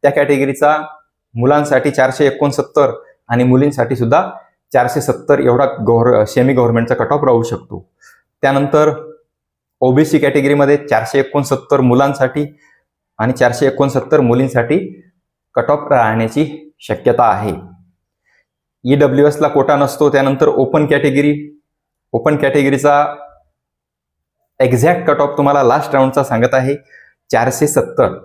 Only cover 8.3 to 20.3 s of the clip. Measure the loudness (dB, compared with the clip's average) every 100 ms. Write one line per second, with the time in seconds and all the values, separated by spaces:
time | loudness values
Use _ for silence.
8.3 | _ -2 0 0 2 2 -2 -12 -20 _
9.3 | _ _ _ _ _ 0 2 2 2 0
10.3 | 0 0 2 2 0 0 -4 -2 -2 -2
11.3 | -4 -2 -4 -2 0 2 2 0 0 -2
12.3 | -2 -8 _ _ _ _ _ _ _ -4
13.3 | 0 0 2 -2 0 -2 -2 0 0 2
14.3 | 2 0 -2 0 -2 -4 -16 _ _ _
15.3 | _ _ -4 -2 -2 0 0 2 0 -2
16.3 | -2 -4 -6 -20 _ -8 -2 0 2 2
17.3 | 0 -4 -8 -12 -20 _ _ _ _ _
18.3 | _ _ _ _ _ -2 2 2 4 2
19.3 | 2 -2 0 0 0 0 0 0 2 0